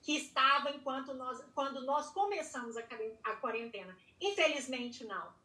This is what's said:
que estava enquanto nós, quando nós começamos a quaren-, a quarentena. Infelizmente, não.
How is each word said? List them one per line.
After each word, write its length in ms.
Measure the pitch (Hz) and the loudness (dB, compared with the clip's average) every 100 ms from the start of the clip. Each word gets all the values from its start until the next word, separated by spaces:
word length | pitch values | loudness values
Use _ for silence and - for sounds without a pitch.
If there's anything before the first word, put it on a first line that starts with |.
que 140 | - 294 | -2 -2
estava 540 | - 269 269 277 277 | 0 4 6 6 4
enquanto 420 | 277 269 262 269 | -2 -2 -4 -4
nós, 280 | 262 254 - - | -6 -6 -6 -4
quando 320 | - 277 269 254 | -2 -2 -2 2
nós 240 | 294 285 | 2 2
começamos 680 | 381 403 381 311 269 233 233 | 0 2 2 -2 -6 -6 -6
a 60 | |
quaren-, 340 | 233 226 220 220 | -8 -6 -6 -6
a 120 | 214 208 | -6 -2
quarentena. 600 | 233 226 233 202 185 185 - - | -2 -2 -4 -8 -12 -16 -20 -4
Infelizmente, 840 | 381 403 311 285 254 254 240 - | 0 4 4 4 -2 -4 -6 -8
não. 280 | 226 185 - - | -8 -8 -8 -14